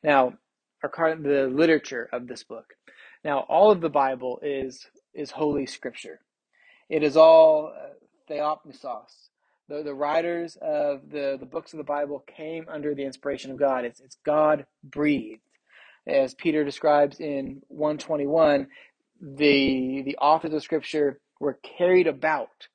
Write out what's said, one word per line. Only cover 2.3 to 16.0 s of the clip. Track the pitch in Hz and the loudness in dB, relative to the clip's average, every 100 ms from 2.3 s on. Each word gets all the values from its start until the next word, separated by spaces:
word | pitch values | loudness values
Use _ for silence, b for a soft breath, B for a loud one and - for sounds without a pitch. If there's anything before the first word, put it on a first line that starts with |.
| 120 | -16
book. | - 113 - _ _ B B B | -14 -18 -18 _ _ B B B
Now, | 156 139 - | -4 -4 0
all | 156 208 | 4 6
of | 196 | 6
the | 165 | 2
Bible | 143 135 131 127 123 | 0 0 -2 -8 -8
is, | 147 139 135 127 - _ _ | -6 -6 -8 -12 -20 _ _
is | - 147 | -14 -12
Holy | - 151 147 131 | -4 -4 -2 -6
Scripture. | - 127 - - 80 _ _ _ b b b b | -10 -14 -14 -18 -20 _ _ _ b b b b
It | 160 | -2
is | 151 147 | 0 6
all, | 160 160 160 156 156 - | 8 10 8 6 -2 -12
uh, | 139 143 _ _ _ | -20 -20 _ _ _
theopneustos. | 147 151 156 151 135 139 113 120 _ _ _ _ _ _ | -6 -4 -6 -10 -16 -14 -14 _ _ _ _ _ _ _
The, | 147 | -12
the | 147 | -10
writers | 139 143 160 170 170 170 - | -6 -2 -2 -2 -6 -8 -10
of | 160 151 147 139 143 | -6 -4 -4 -6 -10
the, | 147 139 135 | -6 -6 -6
the | |
books | 151 165 160 | -8 -12 -12
of | 160 | -16
the | |
Bible | 143 147 143 143 - | -8 -6 -6 -8 -12
came | - 156 165 160 | -16 -12 -12 -12
under | 156 147 | -10 -8
the | 143 | -6
inspiration | 139 127 143 135 135 | -8 -8 -8 -8 -10
of | 131 | -2
God. | 143 127 | 0 0
It's, | 123 - | -4 -10
it's | 131 - | _ -12
God | - 151 151 151 139 _ | -2 2 2 0 -4 _
breathed. | 139 143 147 139 110 110 _ _ b b b b | -16 -4 0 0 -4 -16 _ _ b b b b